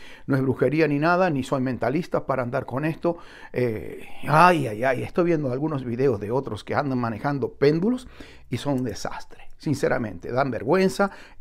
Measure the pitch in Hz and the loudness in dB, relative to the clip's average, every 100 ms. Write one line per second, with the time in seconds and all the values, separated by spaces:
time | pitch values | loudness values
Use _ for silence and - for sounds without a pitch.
0 | - - - 135 131 123 131 156 151 143 | -16 -12 -2 2 2 2 2 4 2 4
1 | 160 175 185 139 131 139 127 117 117 160 | 4 4 2 0 0 -2 0 0 0 0
2 | - 175 - 131 120 131 - 127 156 - | 0 -2 0 -2 -2 -4 -4 -4 -2 0
3 | 170 170 - - - 123 123 107 57 - | -2 -2 -8 -18 -6 -2 0 -2 -8 -12
4 | - - - 151 180 165 127 107 131 127 | -10 -8 2 6 8 6 0 0 0 0
5 | 117 - 175 160 135 131 156 139 123 117 | -2 0 2 2 0 -2 -2 -4 -4 0
6 | 139 104 104 131 135 104 - 113 143 127 | 2 2 0 -2 -2 -8 -4 -2 0 -2
7 | 117 107 143 143 117 - 139 160 214 254 | -2 -2 -4 -2 -4 2 4 4 2 -2
8 | - - - - - 123 143 127 123 98 | -6 -16 -18 -18 -8 -4 -2 -2 -2 -4
9 | - - - - - - 160 135 156 - | -6 -8 -10 -14 -14 -8 -2 0 2 0
10 | 110 87 - 123 139 113 110 185 190 - | -2 -6 -4 0 0 -2 2 4 4 2
11 | 196 - - - | 0 -2 -18 -2